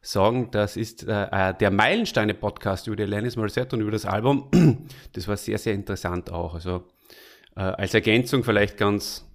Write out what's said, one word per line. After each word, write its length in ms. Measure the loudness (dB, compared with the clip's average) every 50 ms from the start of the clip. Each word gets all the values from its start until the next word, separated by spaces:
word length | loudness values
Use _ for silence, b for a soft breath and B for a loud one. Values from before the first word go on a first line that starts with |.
sagen, 500 | _ -4 0 2 4 4 4 2 -2 -2
das 260 | 0 0 0 0 -2 -6
ist, 260 | -6 -8 -8 -12 -6 -4
äh, 160 | -2 -2 -2 -2
äh, 220 | 0 0 0 0 2 2
der 140 | 2 2
Meilensteine-Podcast 1120 | 4 4 4 4 4 2 -2 0 0 0 0 0 -2 -2 -4 -6 -6 -4 -4 -4 -4 -4 -4 -6
über 80 | -4
die 80 | -4 -2
Alanis 320 | -2 -2 -2 -2 -4 -4 -2
Morissette 380 | -4 -2 -2 -4 -4 -2 -2
und 60 | -2
über 100 | -2 0
das 140 | -2 -2 -2
Album. 440 | -2 -2 0 2 2 2 2 0 4
<clears throat> 360 | 4 6 8 6 6 4 -4 B B B B B _
Das 140 | -10 -4 -4
war 80 | -4 -4
sehr, 200 | -2 -4 -4 -2
sehr 160 | -2 -2 -2
interessant 560 | -2 -4 -6 -8 -4 -4 -4 -4 -4 -6 -6
auch. 220 | -6 -6 -6 -6 -8
Also, 340 | -8 -6 -4 -4 -4 -6 _ _ B B B B B B B B B B B _
äh, 60 | -6
als 320 | -4 -4 -2 -4 -4 2 2
Ergänzung 500 | 2 4 6 4 4 4 2 0 0 2
vielleicht 340 | 4 4 4 4 2 0 0
ganz 480 | 2 2 2 0 -2 -6 -12 -12 -16 -20